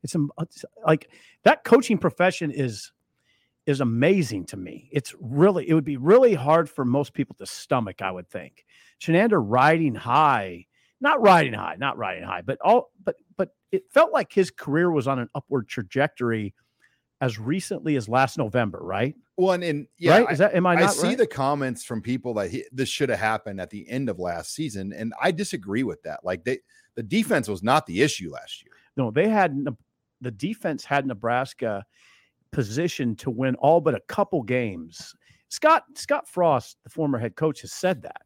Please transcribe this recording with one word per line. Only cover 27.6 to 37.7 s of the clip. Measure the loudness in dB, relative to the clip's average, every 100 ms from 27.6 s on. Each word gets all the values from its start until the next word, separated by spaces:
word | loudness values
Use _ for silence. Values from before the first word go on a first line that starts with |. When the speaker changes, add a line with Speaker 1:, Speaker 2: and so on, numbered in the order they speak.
Speaker 2:
not | 2 0
the | 0 0
issue | 0 0 -10
last | -14 -16 -20
year. | _ _ _ -4
Speaker 1:
No, | -2
they | 0 2
had, | 2 0 -2 -6 -10 _ _ _ _
the | -12
defense | -6 -8 -6 -6 -8
had | -2 -2
Nebraska | -2 -6 -2 -2 -4 -6 -4 -4 -8 _ _ _ _ _ _
positioned | -6 -4 -4 -4 -4 -6 -4
to | -8
win | -4 -4
all | 0 4 4
but | 2
a | -2
couple | -6 -4 -2 -2
games. | -2 -2 -2 -8 -14 -18 -20 _ _ _ _
Scott, | 0 2 2 _
Scott | -18 -4 -4 -4
Frost, | 0 2 2 -2 -20
the | -16
former | -4 -2 -2
head | -4
coach, | -2 -4 -4
has | -14